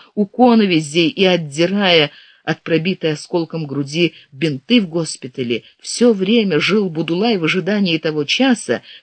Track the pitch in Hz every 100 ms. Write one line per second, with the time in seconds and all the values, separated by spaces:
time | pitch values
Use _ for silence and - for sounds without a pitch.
0 | - - 202 - 247 226 202 165 151 160
1 | 160 - 185 175 151 143 175 202 196 165
2 | 147 - _ _ - - - 127 170 185
3 | 160 147 - 175 160 165 151 139 139 156
4 | 170 - - 131 160 131 - 240 180 170
5 | 156 - 127 135 120 113 - _ - -
6 | 240 202 185 233 202 151 165 214 190 156
7 | 156 175 233 202 156 180 175 208 190 160
8 | 165 151 147 - 262 240 - 113 - -